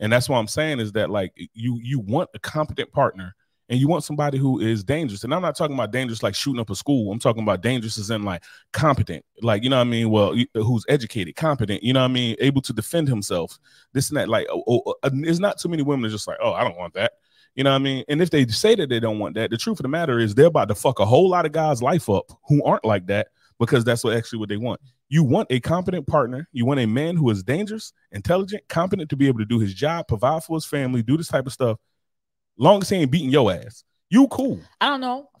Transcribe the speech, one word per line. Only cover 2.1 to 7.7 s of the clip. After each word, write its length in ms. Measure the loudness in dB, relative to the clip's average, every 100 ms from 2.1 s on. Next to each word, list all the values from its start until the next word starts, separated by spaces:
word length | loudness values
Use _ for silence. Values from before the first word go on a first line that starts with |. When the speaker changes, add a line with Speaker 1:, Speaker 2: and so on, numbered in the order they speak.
| -2 -2
Speaker 1:
a 40 | -8
competent 540 | -8 -6 -6 -6 -4
partner, 420 | 0 0 -2 -16 -18 _ _ -4
and 100 | 0
you 80 | 2
want 160 | 0
somebody 340 | -2 -4 -2 0
who 220 | 0 0
is 240 | 0 -2
dangerous. 400 | -2 -2 -4 -6
And 100 | -4
I'm 100 | -4
not 120 | -2
talking 200 | -2 -4 -4
about 160 | -4
dangerous 320 | -4 -4 -4
like 100 | -4
shooting 240 | -4 -4 -4
up 120 | -4
a 40 |
school. 380 | -6 0 0 0
I'm 80 | -2
talking 240 | 0 0
about 160 | -2 -2
dangerous 380 | -2